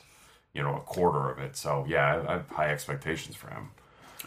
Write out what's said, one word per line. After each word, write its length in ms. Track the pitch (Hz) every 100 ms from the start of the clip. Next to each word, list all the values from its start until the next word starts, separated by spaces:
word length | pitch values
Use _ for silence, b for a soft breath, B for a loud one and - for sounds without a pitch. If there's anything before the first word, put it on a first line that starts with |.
| b b b b b
you 100 | 69
know, 120 | 71 -
a 20 |
quarter 500 | - - 87 73 67
of 80 | 67
it." 160 | 69 -
So, 280 | 76 71 69
yeah, 280 | 80 71 78
I, 140 | 76
I 40 | 78
have 120 | 71
high 220 | - 76
expectations 640 | 73 - 71 78 80 - -
for 140 | -
him. 220 | - 50 - B B B B